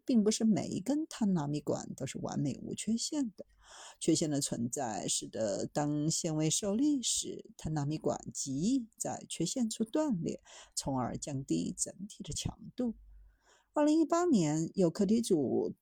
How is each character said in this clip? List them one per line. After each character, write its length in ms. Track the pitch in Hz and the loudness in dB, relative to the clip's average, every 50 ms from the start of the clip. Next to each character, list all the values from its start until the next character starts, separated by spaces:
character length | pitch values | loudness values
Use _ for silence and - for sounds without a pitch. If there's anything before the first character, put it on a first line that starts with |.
| - | 0
并 180 | - 262 220 | 4 4 6
不 80 | 202 214 | 6 6
是 140 | 220 - 226 | 4 4 4
每 240 | 226 202 143 - - | 4 4 4 2 0
一 140 | 214 208 | -4 -4
根 260 | 180 254 285 302 320 - | -2 0 0 -2 -2 -4
碳 260 | - - 233 196 185 | -2 0 2 4 4
纳 140 | 170 143 143 | 4 2 0
米 140 | 147 147 | -2 -2
管 280 | - 147 117 107 - - - | 0 0 -2 -2 -2 -8 -8
都 100 | - 135 | -8 -6
是 140 | 127 - - | -6 -6 -6
完 180 | - - 92 - | -6 -4 -2 0
美 220 | 143 135 - - | 0 0 -2 -4
无 140 | - - - | -6 -8 -8
缺 220 | - - 208 226 233 | -6 -2 -2 -2 -2
陷 340 | - - 320 294 269 214 - - | -2 -2 -2 -2 -2 -4 -6 -10
的， 80 | - - _ _ - - - - - - - _ | -18 -20 _ _ -20 -20 -20 -20 -18 -20 -14 _
缺 120 | - - 160 | 2 2 2
陷 160 | - 170 151 | 4 2 0
的 120 | 143 139 | 0 -2
存 280 | 139 - - 120 117 120 | -2 -2 -4 -4 -4 -4
在 380 | - 147 131 113 104 85 - - | -2 -4 -4 -4 -4 -4 -4 -2
使 220 | - - 151 139 | -4 -4 -4 -6
得 360 | - 117 110 104 98 104 113 | -4 -2 -2 0 0 -2 -4
当 460 | - - 151 147 147 147 147 147 160 | -2 -2 -2 0 0 0 0 0 0
纤 240 | 156 - - 165 156 | 0 0 -2 -2 0
维 140 | 156 156 160 | 2 2 2
受 260 | 151 - 220 202 196 | 2 0 0 0 0
力 260 | 226 285 302 294 262 | 2 2 2 2 2
时， 480 | 220 - - - - - - - - - - | 0 -2 -2 -2 -4 -6 -8 -10 -12 -16 -20
碳 180 | - - 156 156 | -10 -6 -4 -2
纳 120 | 151 139 | 0 0
米 120 | 143 156 156 | 0 -2 -2
管 220 | - 139 - - - - - | -2 -2 -2 -2 -6 -10 -10
极 200 | - - 143 131 | -8 -6 -4 -2
易 320 | 139 170 226 269 269 226 - _ - | 0 0 2 2 0 0 -4 _ -8
在 280 | - - 120 - - - | -8 -6 -6 -8 -8 -12
缺 160 | - - 165 | -4 -4 -2
陷 240 | 180 - 262 240 220 | -2 0 -2 -2 -2
处 160 | - - 226 | 0 -2 -4
断 360 | - - 302 311 302 220 165 | 0 0 0 2 2 0 0
裂， 200 | 165 - - - - - - - - - _ | -2 -4 -4 -6 -12 -18 -20 -20 -20 -10 _
从 240 | - - 147 135 127 | -6 -4 -2 0 0
而 180 | 123 - 185 - | 0 -2 -2 -6
降 240 | - 160 143 131 135 | -6 -6 -6 -6 -2
低 280 | - 165 165 165 - 180 - | -2 -2 0 0 -2 -4 -4
整 160 | - - - - 190 | -6 -6 -6 -10 -14
体 160 | 214 - - | -14 -12 -12
的 120 | 214 - - | -10 -8 -8
强 260 | - - - - - 220 - - | -6 -6 -6 -8 -8 -14 -14 -6
度。 200 | - 254 233 220 - - - - - - - _ _ _ _ - _ _ _ | -4 -4 -4 -4 -6 -12 -20 -20 -20 -20 -20 _ _ _ _ -20 _ _ _
二 140 | _ 302 294 | _ 2 4
零 160 | 302 302 330 | 6 6 6
一 20 | 320 | 4
八 220 | 285 339 339 359 | 4 4 2 4
年， 440 | 359 277 196 160 147 151 160 165 - - | 4 6 6 4 4 2 2 0 0 2
有 160 | 196 185 165 | 2 2 2
课 160 | 160 - 202 | 4 2 2
题 160 | 190 220 240 | 4 4 2
组 520 | 233 - 196 151 135 113 117 113 - - - - | 4 2 2 2 4 2 2 2 0 0 -4 -8